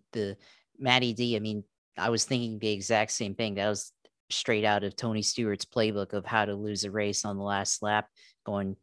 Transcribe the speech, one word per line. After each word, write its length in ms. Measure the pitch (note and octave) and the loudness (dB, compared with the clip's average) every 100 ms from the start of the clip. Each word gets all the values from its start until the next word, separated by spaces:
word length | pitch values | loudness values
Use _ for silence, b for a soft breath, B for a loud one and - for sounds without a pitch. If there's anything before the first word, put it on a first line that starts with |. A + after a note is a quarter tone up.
| _ | _
the 240 | A2+ G2 G2+ b b b - | -4 -4 -4 b b b -4
Matty 340 | C3 B2+ B2 | 2 4 4
D, 240 | A2+ A#2+ G#2+ | 0 0 0
I 20 | |
mean, 260 | A2 G#2+ - _ _ - | -2 -4 -8 _ _ -4
I 140 | G#2+ | 0
was 140 | A2+ | 2
thinking 340 | - B2+ A#2 G#2+ | 2 0 -2 -2
the 140 | G#2+ | -2
exact 400 | G2 G2 G#2+ A2 | -2 2 2 2
same 220 | - G#2 | -2 -4
thing. 200 | F#2+ A2 | -2 -2
That 140 | G2 G#2 | 0 0
was 240 | G2 - _ _ _ - | 0 -6 _ _ _ -6
straight 340 | - - A2 | -4 0 2
out 200 | G#2+ G#2 | 4 2
of 120 | G2+ - | 0 -2
Tony 260 | A#2 A2 | -2 0
Stewart's 420 | G2+ - G#2+ G2+ | 0 0 0 0
playbook 480 | - A#2+ A2 G#2 F#2+ | -2 0 2 0 -2
of 100 | G2+ | -4
how 200 | - A2+ | 0 2
to 100 | G#2 | 2
lose 300 | G2+ G#2 G2 | 0 -4 -4
a 60 | G2+ | -2
race 340 | G#2+ G#2 G2+ | 0 0 -2
on 120 | G#2+ G2 | -4 -4
the 80 | |
last 380 | G2+ G2 F#2+ - | -2 0 0 -2
lap, 260 | G#2 G#2+ - _ b b | 2 0 0 _ b b
going 320 | - G2+ F#2+ F#2+ | -6 -2 -2 -6